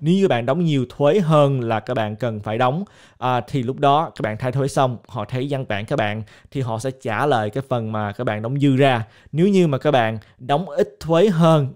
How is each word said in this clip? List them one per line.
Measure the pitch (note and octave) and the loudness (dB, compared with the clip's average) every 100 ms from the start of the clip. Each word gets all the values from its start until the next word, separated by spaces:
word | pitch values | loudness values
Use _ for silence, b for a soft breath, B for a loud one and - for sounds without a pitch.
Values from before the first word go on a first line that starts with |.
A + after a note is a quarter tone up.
Nếu | D3+ | 0
như | F#3+ F#3+ | 2 4
bạn | A#2+ A#2+ | 2 0
đóng | D#3 E3+ | 0 2
nhiều | C#3 B2 | 0 -2
thuế | - C#3+ G3+ | 0 2 2
hơn | D#3+ D#3 C#3 C3+ | 4 4 4 2
là | A#2 A2 | -2 -4
các | - | -2
bạn | A#2 G#2+ G#2+ | -4 -2 -4
cần | B2 G#2+ | -6 -4
phải | G#2+ A2 | -6 0
đóng, | B2+ D#3 G#3 b b b | 0 0 -6 b b b
à, | B2 B2 | -2 -2
thì | - C#3+ | -2 -4
lúc | A#2+ B2 | -4 0
đó | C#3 C#3+ E3 - | 2 2 0 -6
các | |
bạn | A2+ A2 | -6 -4
thay | C3 | -4
thuế | C3+ C#3 | -2 -2
xong, | D#3 C3 A2+ - | 0 -2 -2 -10
họ | A#2 G#2 | -10 -8
thấy | B2+ C#3+ | -6 -4
văn | C#3 C3 | -6 -4
bản | G2+ G#2+ | -6 -4
các | C#3+ | -2
bạn | G#2 G#2+ G#2+ B B | -2 -4 -10 B B
thì | C#3+ | -6
họ | A#2 A2+ | -4 -4
sẽ | C3+ C3 | -6 -8
trả | A#2+ G#2+ D3 | -6 -2 0
lại | B2 G#2+ | 0 -2
cái | C3+ - | -6 -4
phần | B2 A2 | -4 -4
mà | A2 G#2 | -4 -6
các | G2+ | -4
bạn | A#2 G#2+ | -6 -4
đóng | A2+ C#3 | -4 0
dư | C#3 C3 | 2 4
ra. | C#3 A#2+ G#2+ b b | 4 2 -4 b b
Nếu | C#3+ G3 | 0 2
như | F#3+ E3+ | 4 4
mà | C3 | 2
các | D3+ | 2
bạn | C3+ A2+ A2 b b | 2 2 -2 b b
đóng | B2 C#3+ F#3+ | -4 -4 -2
ít | D3+ G#3 - | -2 -2 -4
thuế | D3+ E3 G#3+ | 0 2 4
hơn | E3 E3 D#3+ C3+ | 4 4 4 0